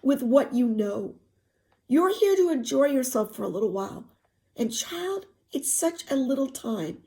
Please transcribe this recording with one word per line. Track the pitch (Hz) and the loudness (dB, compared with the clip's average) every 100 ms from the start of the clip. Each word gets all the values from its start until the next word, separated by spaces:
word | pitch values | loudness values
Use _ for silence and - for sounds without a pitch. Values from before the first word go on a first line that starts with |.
with | 254 277 | 0 0
what | 240 269 - | 4 4 4
you | 240 240 | 2 0
know. | 220 208 202 190 - _ _ _ _ _ _ _ | 0 -2 -4 -8 -12 _ _ _ _ _ _ _
You're | 277 359 427 | 4 4 4
here | 403 381 | 4 4
to | 349 | 4
enjoy | 294 226 269 285 | 2 0 2 4
yourself | 277 254 226 214 - | 4 0 0 -2 -4
for | |
a | 196 | -6
little | 175 214 | -2 -2
while. | 190 196 160 - _ _ _ _ - | -2 -6 -10 -16 _ _ _ _ -6
And, | 233 | -6
child, | - - 339 359 392 - _ _ | -4 -8 -6 -6 -6 -8 _ _
it's | 277 - | -8 -4
such | - 330 339 - | 0 0 -2 -4
a | 277 | -2
little | 254 269 269 | 0 0 -2
time. | - 233 220 160 - | -4 -6 -4 -4 -8